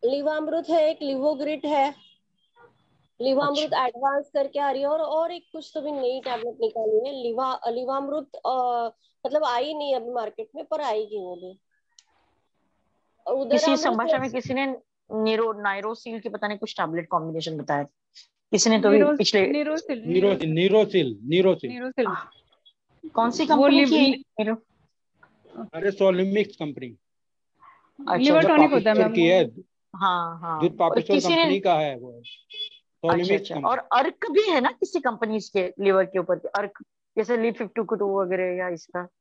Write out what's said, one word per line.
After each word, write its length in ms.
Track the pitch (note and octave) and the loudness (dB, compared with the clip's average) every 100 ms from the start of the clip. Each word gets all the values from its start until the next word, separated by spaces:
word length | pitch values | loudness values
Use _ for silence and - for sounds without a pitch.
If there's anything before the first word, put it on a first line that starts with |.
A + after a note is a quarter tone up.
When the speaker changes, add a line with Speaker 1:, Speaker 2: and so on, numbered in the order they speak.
Speaker 1:
लिवामृत 600 | A3+ C#4 C#4+ D4+ D#4 D#4+ E4 | 0 -2 -2 -2 -2 -4 0
है, 200 | E4 D#4 | 2 2
एक 120 | D#4+ | 0
लिवोग्रिट 640 | D4 C4+ C#4+ D4 D4 D4+ | -4 -2 -2 -2 -4 -4
है, 300 | D4+ D4 C4+ C#4+ - _ _ _ _ _ A#4+ _ _ _ _ _ | -2 0 0 -2 -20 _ _ _ _ _ -20 _ _ _ _ _
लिवामृत 440 | B3 C4+ C#4+ C#4+ | 0 0 0 0
Speaker 2:
अच्छा। 220 | D4+ C4+ B3+ | -2 -2 -2
Speaker 1:
advance 440 | A#3+ C4+ C#4 C#4+ | -2 -2 -2 -2
करके 240 | D4 C#4 C#4+ | -4 -2 -2
आ 120 | C#4+ | -2
रही 120 | C4+ | 0
है, 60 | C#4 | 0
और, 120 | D#4 | 0
और 320 | D4+ D#4 E4 | 0 -2 -2
एक 100 | F4 _ | -6 _
कुछ 180 | D#4+ D4+ | -18 -12
तो 60 | D#4 | -8
भी 120 | C#4+ | -6
नई 280 | C#4+ B3+ C4 | -4 -2 -2
tablet 340 | B3+ A#3+ A#3 - | -4 -6 -6 -4
निकाली 480 | A3+ A3+ A3 G#3+ B3+ | -4 -2 0 0 0
है, 140 | C#4 | -6
लिवा-, 460 | A#3+ A3+ C4 B3+ A#3 | -6 -2 -2 -2 -4
लिवामृत, 680 | A#3 B3+ C4+ C#4 D4 C#4 - - | -4 -4 -4 -4 -6 -8 -10 -4
अ, 40 | B3+ B3 A#3+ A#3 _ _ _ - | -2 0 -2 -4 _ _ _ -4
मतलब 180 | D4 | 0
आई 300 | D4+ A#3+ C#4 | 0 0 -2
नहीं 220 | D4+ C#4+ C4 | -4 -2 -4
अभी 140 | A#3 | -4
market 380 | B3 A3 G#3+ A3 | -6 -6 -10 -14
में, 100 | - | -14
पर 160 | D#4 D#4 | -8 -4
आएगी 380 | C#4+ A3 G#3+ G#3 | -2 -4 -4 -8
वो 180 | F3+ F3+ | -10 -12
भी। 240 | F3+ F#3+ _ _ _ _ _ _ _ _ _ _ _ _ _ _ _ _ - | -16 -20 _ _ _ _ _ _ _ _ _ _ _ _ _ _ _ _ -6
और 180 | B3+ | -4
Speaker 2:
किसी 120 | B3+ C#4+ | 0 2
Speaker 1:
उदरामृत 240 | D#4 C#4 | 4 2
Speaker 2:
संभाषा 360 | D#4 A3+ A#3+ C#4+ | 2 0 0 0
Speaker 1:
है 40 | |
Speaker 2:
में 100 | C4 | 0
किसी 240 | B3 B3 | -6 -6
ने 220 | B3+ C4+ B3+ _ _ _ | -4 -4 -6 _ _ _
नीरो-, 500 | G#3+ A3 A3 A3+ G#3 | -4 0 0 -2 -2
neurocell 580 | G#3 G3 G#3 A#3 B3 A3+ | -4 -4 -6 -10 -10 -10
की 80 | A3 | -10
पता 200 | G3+ G#3 | -8 -6
नहीं 100 | G#3 | -6
कुछ 160 | A3 - | -10 -6
tablet 320 | E3+ E3 E3 | -4 -4 -4
combination 480 | D#3 D#3+ D#3+ D#3+ D#3+ | -4 -4 -8 -8 -8
बताया, 260 | D3 D3 C#3+ _ _ - - _ _ | -4 -4 -4 _ _ -20 -20 _ _
किसी 200 | G#3 A#3 | 0 2
ने 100 | A3 | 4
तो 80 | G3+ | 6
अभी 100 | G#3 | 6
Speaker 3:
नीरो-, 200 | D4 D4 | 6 4
Speaker 2:
पिछले 280 | G3 G3+ F#3+ | 2 2 2
Speaker 3:
neurocell, 560 | D4 D4 D#4 - B3+ G#3+ | 0 -2 -6 -6 -8 -2
Speaker 4:
Neurocell, 440 | F3 G3 G3 D#3+ | 2 2 0 -2
neurocell, 680 | D#3+ F#3 G#3+ G#3 G3 C#3 G#2 | 0 2 4 4 2 0 -4
नीरोसिल। 480 | A#2 E3+ F#3+ F3 B2 | -2 2 4 2 -2
Speaker 3:
Neurocell। 360 | B3 B3+ C4 A3 | -10 -10 -2 -2
Speaker 2:
आह, 180 | F3+ - _ _ _ _ _ _ _ D#4+ | -2 -10 _ _ _ _ _ _ _ -6
कौन 220 | - A3+ | 0 0
सी 140 | - | 0
Speaker 3:
वो 40 | D4+ | 2
Speaker 2:
कंपनी 280 | D4+ C#4+ C#4 | 6 6 6
Speaker 3:
लिव-, 140 | C#4 | 6
Speaker 2:
की 60 | D#4 | 6
है 100 | C#4 | 4
Speaker 3:
लि- 340 | C4 - - | 2 -6 -4
Speaker 2:
नीरो? 220 | G#3+ A3+ _ _ _ _ _ _ _ _ _ - - | -2 -2 _ _ _ _ _ _ _ _ _ -18 -12
Speaker 4:
अरे, 160 | D#3+ G3 | -4 -4
Solvimix 680 | G3 F#3+ F3+ F#3+ G3+ G3+ - | 2 2 4 2 0 -2 -4
company। 320 | D3+ C#3 B2+ A2 _ _ _ _ _ _ - _ _ _ | -8 -8 -14 -16 _ _ _ _ _ _ -20 _ _ _
Speaker 2:
अच्छा, 160 | C#4+ F3+ | -4 2
Speaker 3:
Liver 200 | C4 D#4+ | 4 6
Speaker 2:
अच्छा। 120 | D4 | 6
Speaker 3:
tonic 220 | D#4 D4+ | 6 6
होता 200 | C#4 G#3 | 6 2
है, 60 | G#3+ | 2
Speaker 4:
पापेश्वर 80 | |
Speaker 3:
मैम, 100 | A3 | 2
Speaker 4:
की 80 | A3+ | 4
Speaker 3:
वो। 140 | E3+ F#3 | 4 4
Speaker 4:
है। 280 | C#3+ - - _ _ - | 2 -4 -20 _ _ -2
Speaker 2:
हाँ, 440 | F#3+ F3+ E3+ E3 | 0 0 -4 -8
हाँ। 200 | E3 D#3+ | -8 -2
Speaker 4:
जो 80 | E3 | -2
Speaker 2:
और 80 | - | 2
Speaker 4:
पापेश्वर 400 | E3+ E3+ A3+ G3 | 2 2 2 0
Speaker 2:
किसी 120 | F3+ | 2
ने 80 | E4 | 2
Speaker 4:
company 240 | E4 G3 | 4 2
का 140 | F#3+ | 2
है 240 | E3 D3+ C3 | 2 2 -4
वो, 140 | B2 | -12
Speaker 2:
अच्छा, 1000 | A#2+ A#2+ - _ G#3+ - - _ _ E3 | -18 -20 -20 _ -14 -14 -14 _ _ -2
Speaker 4:
सोलिमिक्स 220 | E3+ F3+ | 0 2
Speaker 2:
अच्छा। 220 | G3 G3 | 0 -2
Speaker 4:
कंपनी। 160 | E3 F#3 | -4 -2
Speaker 2:
और 80 | B3 | -2
अर्क 480 | - A#3+ C#4 - A4+ | 0 2 2 -2 0
भी 120 | D#4+ | 2
है 180 | G#4+ D#4 | 2 2
ना 120 | B3+ | 0
किसी 280 | - F4+ F4+ | -2 -4 -2
companies 480 | C4 A3+ A3+ A3 G3 | -4 -4 -4 -4 -4
के 260 | G3+ F3+ F3+ | -2 -4 -2
liver 240 | G3 F#3+ | 2 4
के 140 | F#3 F#3+ | 2 -2
ऊपर 200 | F3+ F3 | -2 -4
के, 100 | - | -2
अर्क, 360 | G3+ G3+ - - _ _ - | -6 -6 -10 -20 _ _ -4
जैसे 200 | G#3+ A#3+ | -2 0
लिव 160 | A3+ | 0
फिफ्टी 440 | G#3 G#3 - F#3 G#3+ | -2 -6 -6 -4 -2
टू 260 | G3+ G3 | -2 0
वगैरह 340 | F#3 F#3 F#3 F3+ | 0 -2 -2 -2
या 120 | F3+ | -6
इसका? 400 | E3+ - F3+ F3+ _ | -8 -8 -10 -10 _